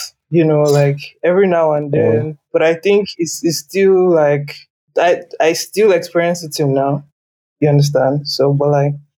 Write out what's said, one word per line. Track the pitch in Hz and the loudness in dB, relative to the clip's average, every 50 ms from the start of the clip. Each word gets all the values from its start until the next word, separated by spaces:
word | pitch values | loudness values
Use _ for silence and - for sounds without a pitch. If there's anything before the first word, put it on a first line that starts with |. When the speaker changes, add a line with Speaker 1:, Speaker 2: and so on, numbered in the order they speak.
| - - - _ _ _ | -10 -12 -18 _ _ _
Speaker 1:
you | 151 170 160 | 0 0 2
know, | 156 156 147 | 2 2 2
like, | 147 147 143 143 143 143 143 143 - - - _ - | 2 2 2 2 2 2 0 -4 -8 -16 -12 _ -2
every | 165 180 190 202 | 0 2 2 2
now | 185 175 170 160 156 151 | 2 2 0 0 0 0
and | 147 147 143 143 | -2 -2 -2 -2
Speaker 2:
Yeah. | - - - | 0 2 2
Speaker 1:
then. | - - - 156 151 - _ _ - | 0 0 -2 -4 -10 -14 _ _ -2
But | 165 156 | 0 2
I | 160 165 | 2 0
think | 165 - 196 202 202 202 - - | 0 0 0 0 0 0 -2 -6
it's, | - 170 160 - - - | -8 -8 -8 -6 -4 -4
it's | 170 151 | -4 -4
still, | - - - - 196 196 190 190 185 185 185 | -4 -8 -6 -2 0 2 4 4 4 2 2
like, | 175 160 151 143 147 147 143 143 - - - _ _ _ _ _ _ | 2 2 2 2 0 0 -4 -8 -14 -18 -20 _ _ _ _ _ _
I, | - 165 175 - - - - - - | 0 0 2 0 0 -4 -8 -4 0
I | 165 160 | 0 0
still | 170 - - - - 190 214 214 | 0 -2 -6 -6 -2 0 2 2
experience | 180 165 175 - - 170 170 170 175 170 | 2 2 -2 -2 -2 -2 0 0 -2 -4
it | 170 156 - | -8 -10 -6
till | - 151 139 | -4 -2 0
now. | 135 139 135 139 143 143 - _ _ _ _ _ _ _ _ _ _ _ | 0 0 0 -2 -2 -4 -8 _ _ _ _ _ _ _ _ _ _ _
You | 151 | 0
understand? | 151 143 143 143 147 147 131 131 131 143 147 143 | 2 2 2 2 2 0 0 0 0 0 -2 -6
So, | - - - 135 143 143 | -6 -4 -2 0 0 0
but, | 139 143 147 | 0 0 0
like, | 147 143 143 143 143 143 - _ _ | 0 0 0 -2 -4 -6 -12 _ _